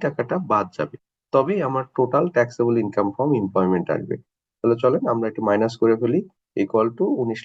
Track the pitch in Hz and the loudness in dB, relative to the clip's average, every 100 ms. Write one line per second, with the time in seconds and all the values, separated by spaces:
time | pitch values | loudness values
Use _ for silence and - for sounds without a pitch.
0 | 156 143 123 175 175 107 95 - 76 - | -2 -4 -4 -4 0 -2 -2 -6 -8 -8
1 | _ _ _ 139 135 202 139 131 131 - | _ _ _ 2 2 0 -2 -4 -4 -2
2 | 123 139 175 - 120 - 120 117 104 104 | 0 2 2 2 0 0 0 2 0 0
3 | 101 104 139 131 98 98 92 90 - 80 | -2 -2 0 0 0 2 2 2 0 -4
4 | - - - _ _ _ 113 117 127 143 | -4 -8 -10 _ _ _ 0 2 2 2
5 | - 117 113 110 110 104 113 - 113 113 | 0 -2 -2 -2 0 2 0 2 2 2
6 | 120 156 202 _ _ - 101 110 113 117 | 2 0 -2 _ _ -4 0 0 0 0
7 | 190 285 117 110 | -2 0 -2 -4